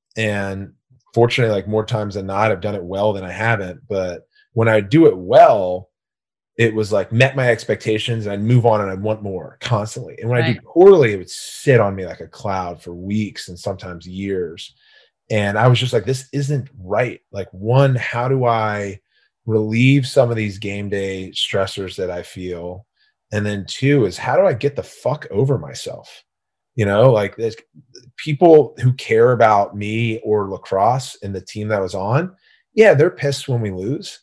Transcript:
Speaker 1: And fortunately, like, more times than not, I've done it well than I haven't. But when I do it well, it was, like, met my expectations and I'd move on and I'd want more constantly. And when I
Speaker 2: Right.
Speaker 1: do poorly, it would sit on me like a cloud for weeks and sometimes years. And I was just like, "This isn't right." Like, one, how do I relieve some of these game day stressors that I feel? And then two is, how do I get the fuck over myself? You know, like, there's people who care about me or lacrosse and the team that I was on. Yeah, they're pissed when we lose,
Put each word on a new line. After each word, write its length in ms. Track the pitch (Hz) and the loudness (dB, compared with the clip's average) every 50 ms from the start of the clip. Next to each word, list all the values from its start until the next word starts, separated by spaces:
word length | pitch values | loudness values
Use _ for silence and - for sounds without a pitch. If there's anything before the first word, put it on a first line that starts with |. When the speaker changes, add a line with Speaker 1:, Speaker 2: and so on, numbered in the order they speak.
| _ _ - 110 | _ _ -6 -4
Speaker 1:
And 560 | 110 107 104 101 98 98 98 98 98 - - _ _ _ _ _ _ _ - | -4 -2 -2 -4 -4 -6 -6 -8 -10 -14 -16 _ _ _ _ _ _ _ 2
fortunately, 420 | 117 117 120 - - 120 110 107 | 2 2 4 4 2 0 0 0
like, 140 | 98 95 104 | -2 -2 -2
more 160 | 107 110 107 | -2 -2 -2
times 300 | - 123 107 104 104 95 | -2 -4 -4 -4 -6 -6
than 100 | 101 95 | -8 -8
not, 260 | 98 98 98 110 110 | -6 -2 0 0 0
I've 80 | 101 87 | 0 -2
done 160 | 90 104 101 | -4 -6 -6
it 80 | 98 87 | -6 -8
well 300 | 87 95 98 104 107 101 | -6 -4 -2 0 0 -2
than 100 | 98 92 | -4 -6
I 80 | 90 | -8
haven't. 480 | 87 110 110 117 117 101 95 90 87 - _ - | -6 -4 -2 0 0 -2 -4 -8 -12 -12 _ -6
But 400 | 104 95 92 90 85 80 - _ _ _ _ _ | -4 -4 -4 -4 -6 -10 -14 _ _ _ _ _
when 160 | - 117 113 113 | -2 0 2 2
I 140 | 110 107 | 2 2
do 260 | 98 98 120 160 165 131 | 2 2 4 6 6 6
it 80 | 95 | 4
well, 760 | 92 90 90 120 151 170 156 120 104 95 92 90 92 107 _ _ _ _ _ _ _ _ _ _ _ _ _ _ - | 2 0 4 6 8 8 8 6 4 0 -2 -4 -6 -8 _ _ _ _ _ _ _ _ _ _ _ _ _ _ -2
it 180 | 117 113 107 | 0 0 0
was, 160 | 107 107 98 | -2 -4 -2
like, 220 | 107 98 92 - 113 | -2 -2 -2 0 2
met 240 | 117 131 131 135 135 | 2 2 2 2 0
my 120 | 127 123 | 0 0
expectations 760 | 113 110 - - 107 - - 120 107 107 - - 117 113 107 | 0 0 0 -4 -4 -2 -2 -2 -2 -2 -2 -4 -6 -6 -6
and 80 | 101 101 | -6 -6
I'd 100 | 101 104 | -4 0
move 220 | 113 123 120 110 | 2 4 4 4
on 160 | 120 110 104 | 4 2 2
and 100 | 101 98 | 0 -2
I'd 100 | 95 92 | -6 -6
want 220 | 101 107 107 107 104 | -4 -4 -4 -4 -6
more 340 | 98 95 90 - - - - | -10 -10 -10 -12 -14 -16 -10
constantly. 560 | - - 120 104 107 110 - 131 113 82 - - | -6 -4 -2 -2 -4 -6 -10 -14 -14 -16 -14 -10
And 100 | 104 113 | -6 -2
when 140 | 123 120 113 | -2 0 0
I 40 | 165 | -2
Speaker 2:
Right. 80 | - | -2
Speaker 1:
do 120 | - - - | -6 -6 -2
poorly, 460 | - 165 180 202 196 170 135 110 101 | 4 8 10 10 10 8 6 4 2
it 40 | 95 | -2
would 120 | 90 - | -8 -10
sit 500 | - - - - - - - 147 131 113 | -14 -16 -16 -16 -14 -4 2 4 4 4
on 160 | 104 101 98 | 4 2 -2
me 100 | 95 92 | -6 -8
like 140 | 85 82 - | -10 -12 -14
a 80 | 85 80 | -16 -18
cloud 540 | - - - 104 95 95 92 87 90 78 | -16 -12 -8 -6 -6 -6 -6 -8 -10 -14
for 120 | - 87 87 | -14 -16 -14
weeks 540 | 87 92 98 104 110 107 95 - - - - | -12 -8 -4 -2 -2 -2 -4 -6 -12 -16 -16
and 100 | 90 87 | -14 -12
sometimes 480 | - 104 95 87 - 92 87 85 82 | -10 -10 -10 -10 -10 -14 -14 -14 -14
years. 720 | 90 92 95 98 98 98 92 87 80 82 - - - _ _ _ _ _ _ _ _ _ _ _ - | -14 -10 -8 -6 -4 -4 -4 -6 -6 -10 -14 -18 -20 _ _ _ _ _ _ _ _ _ _ _ -4
And 260 | 113 104 104 101 101 107 | -2 -2 0 0 0 2
I 120 | 117 127 | 4 4
was 100 | 123 113 | 4 2
just 140 | 127 123 123 | 0 0 -2
like, 100 | 113 92 | -2 -2
"This 240 | 110 135 131 - _ - | -2 -6 -6 -8 _ -8
isn't 340 | 143 139 135 147 131 - - _ 98 | -6 -4 -4 -4 -4 -6 -8 _ -16
right." 440 | 92 92 101 110 127 117 90 - _ _ | -10 -4 -2 -2 -2 -4 -6 -12 _ _
Like, 160 | - 98 92 - - | -12 -12 -12 -12 -12
one, 420 | 92 98 110 123 135 139 135 131 | -8 -2 0 2 4 4 4 2
how 320 | 117 - - - 120 123 127 | -2 -4 -4 -6 -4 -2 -2
do 160 | 135 131 123 | -2 0 0
I 560 | 120 113 113 110 107 104 104 101 98 98 - _ _ _ _ _ _ _ _ - | 0 0 0 0 -2 -4 -4 -6 -8 -10 -14 _ _ _ _ _ _ _ _ -6
relieve 600 | 113 110 110 107 110 110 117 123 131 139 143 127 | -2 -2 -2 0 0 0 2 4 4 4 2 0
some 240 | 131 - 139 127 120 | 0 2 2 2 2
of 60 | 117 | 2
these 220 | 110 107 104 95 98 | -2 -4 -4 -6 -8
game 320 | 107 101 101 101 101 101 | -10 -8 -8 -8 -6 -6
day 420 | 101 101 98 98 95 92 92 90 | -4 -4 -4 -4 -6 -8 -10 -10
stressors 640 | - - - - - 98 98 95 - 101 98 90 - | -8 -6 -6 -2 -2 -2 -2 -2 -4 -8 -10 -8 -8
that 160 | - 92 87 | -6 -6 -6
I 100 | 87 87 | -6 -8
feel? 640 | 87 - - 92 90 90 87 85 85 90 90 95 - _ _ _ _ _ _ _ _ - | -10 -12 -14 -12 -10 -10 -10 -10 -10 -12 -14 -14 -18 _ _ _ _ _ _ _ _ -6
And 140 | 107 104 104 | -4 -4 -4
then 200 | 104 104 101 92 | -4 -4 -6 -8
two 400 | - - - 131 139 147 139 110 95 | -10 -6 -2 2 2 4 4 2 0
is, 100 | 85 - | -2 -4
how 180 | - 117 135 | -4 -2 2
do 100 | 170 196 | 2 2
I 80 | 185 139 | 2 2
get 220 | 110 - 143 135 | 0 -2 -4 -4
the 80 | - - | -6 -10
fuck 420 | - - - - 123 139 143 - - | -12 -10 -8 -4 -4 -4 -4 -8 -6
over 260 | - 117 135 139 131 95 | -2 -2 0 0 0 -2
myself? 680 | 78 67 64 - - - - - - - - - _ _ _ _ _ _ _ _ _ _ - | -4 -10 -14 -14 -12 -12 -14 -14 -16 -20 -20 -20 _ _ _ _ _ _ _ _ _ _ -4
You 100 | - 104 | -2 0
know, 260 | 101 101 107 120 135 | 2 4 6 6 6
like, 240 | 120 107 104 101 - | 6 4 0 -2 -4
there's 200 | - 117 113 107 - - _ _ 151 - _ _ _ _ _ _ - | -6 -6 -6 -6 -8 -18 _ _ -20 -20 _ _ _ _ _ _ -12
people 560 | - 156 147 - 180 170 160 151 135 117 - - | -6 -4 0 4 6 8 8 8 8 4 0 -2
who 120 | 131 127 123 | 0 0 0
care 400 | - - - 113 110 117 127 127 | 0 -2 0 4 4 6 6 6
about 440 | 113 117 110 107 101 101 92 104 104 | 6 6 6 6 4 2 0 -4 -8
me 420 | 104 104 110 113 117 113 110 113 | -6 -4 -4 -2 -2 -4 -4 -4
or 280 | - 110 107 104 98 98 | -2 -2 0 0 -2 -4
lacrosse 640 | 95 92 - - 98 95 101 113 127 139 - - - - | -8 -10 -8 -4 0 2 2 2 2 0 -4 -8 -14 -14
and 120 | - 101 98 | -12 -10 -10
the 60 | 92 | -10
team 280 | 92 - - 107 107 107 | -12 -12 -10 -8 -4 -2
that 100 | 107 101 | -2 -2
I 60 | 95 | -2
was 100 | 90 95 | -4 -4
on. 420 | 95 95 104 120 147 180 185 - _ _ _ _ _ _ _ - | -6 -2 0 0 0 0 -2 -8 _ _ _ _ _ _ _ 2
Yeah, 220 | - 220 208 160 | 4 6 6 6
they're 160 | 135 160 180 | 6 4 2
pissed 360 | - - - 143 135 - - - | 0 -2 -6 -4 -4 -6 -6 -4
when 140 | 127 117 | -4 -4
we 80 | 113 101 | -4 -4
lose, 520 | 92 90 95 110 143 196 196 - - - | -6 -6 -6 -6 -6 -6 -8 -12 -18 -20